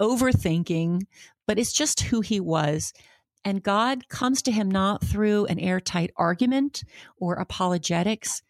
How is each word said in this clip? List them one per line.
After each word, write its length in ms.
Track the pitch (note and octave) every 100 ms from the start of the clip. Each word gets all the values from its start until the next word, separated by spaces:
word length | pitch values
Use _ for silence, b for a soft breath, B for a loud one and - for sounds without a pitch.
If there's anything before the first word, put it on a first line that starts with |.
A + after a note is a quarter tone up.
overthinking, 1000 | G#3+ B3 B3+ B3+ F3+ E3 E3+ E3 E3 F3 G3 B B B -
but 140 | G#3+
it's 120 | A#3+
just 300 | - D4 -
who 200 | - A3+
he 180 | G#3+ G#3+
was. 540 | F3 D#3+ D3+ D#3 - - b b b _ -
And 160 | G3
God 480 | F#3+ G3+ A#3+ C4+ -
comes 320 | - B3+ C4
to 100 | -
him 200 | A3 G3
not 320 | F#3+ F#3+ G#3
through 420 | - G#3 G#3+ G#3 G#3
an 140 | F3
airtight 500 | F#3+ F#3 F3+ F3+ E3+ -
argument 680 | E3+ F3 B3 C4+ C#4 - - B B B
or 180 | F3+ F3
apologetics, 1040 | F#3 - F3+ F3+ - E3+ F3+ A3 - - -